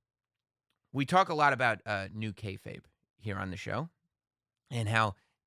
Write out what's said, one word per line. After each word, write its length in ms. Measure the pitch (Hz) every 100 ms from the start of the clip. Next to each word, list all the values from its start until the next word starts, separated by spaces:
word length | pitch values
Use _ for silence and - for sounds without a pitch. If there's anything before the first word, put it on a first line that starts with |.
| _ _ _ _ _ _ _ _ _
we 140 | 131 139
talk 240 | 180 185
a 60 | 156
lot 180 | 147
about, 280 | 131 127 104 -
uh, 220 | 104 95
new 220 | 107 110
kayfabe 520 | 98 107 98 - - - _ _ _
here 180 | 110 98
on 140 | 95
the 60 | 92
show 320 | - 101 165 _ _ _ _ _ _ _ -
and 180 | 123 107
how 240 | 113 110 95 _ _